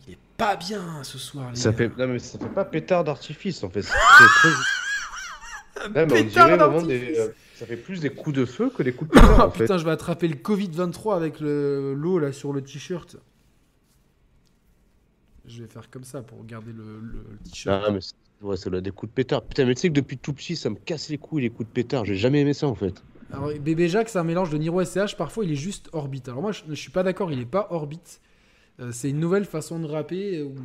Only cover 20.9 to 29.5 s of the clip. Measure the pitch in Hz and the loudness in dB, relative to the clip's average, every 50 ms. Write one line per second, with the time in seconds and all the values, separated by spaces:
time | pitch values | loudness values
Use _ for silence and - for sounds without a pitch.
20.9 | 175 143 - - 151 139 - - - 156 123 117 120 - 113 107 - 123 117 - | -8 -8 -8 -8 -10 -10 -8 -6 -4 -2 -2 -2 -2 -6 -10 -6 -4 -4 -2 -2
21.9 | - 135 107 95 101 92 101 123 143 147 143 143 143 - - 143 113 - 104 92 | -2 -2 -2 -2 -2 0 2 2 4 4 4 2 2 0 0 -2 -2 -2 -2 -4
22.9 | 92 - - - - - - - - 135 139 147 151 151 139 151 160 160 175 170 | -4 -6 -14 -20 -20 -20 -18 -12 -10 -6 -6 -6 -6 -4 -2 -2 0 2 2 2
23.9 | 170 226 226 226 - 185 165 165 165 175 190 165 151 151 156 165 170 185 180 - | 2 0 0 0 -2 -2 -2 0 0 0 -2 -2 -2 -2 -2 0 0 0 -2 0
24.9 | - 180 202 202 - - 175 139 - 226 214 165 151 139 143 196 190 - - - | 0 -2 -2 -2 -2 -6 -8 -6 -4 -4 -2 -2 -2 -2 -4 -6 -8 -10 -12 -10
25.9 | - 160 147 135 135 139 127 135 120 127 165 214 190 - - 156 151 143 - - | -8 -8 -6 -6 -8 -10 -10 -10 -8 -6 -6 -6 -6 -8 -10 -12 -10 -10 -10 -4
26.9 | - 180 185 190 180 185 208 170 151 127 120 120 - 190 214 - 175 165 151 143 | -2 0 0 0 0 -2 -2 -4 -4 -4 -4 -2 -2 -2 -2 -2 -4 -6 -6 -6
27.9 | 151 170 - - - - _ _ _ _ _ _ _ _ _ _ _ - 123 123 | -10 -12 -16 -20 -20 -20 _ _ _ _ _ _ _ _ _ _ _ -14 -12 -10
28.9 | 120 - - 143 139 151 165 170 185 202 208 - | -8 -6 -4 -4 -2 0 0 0 0 0 0 -2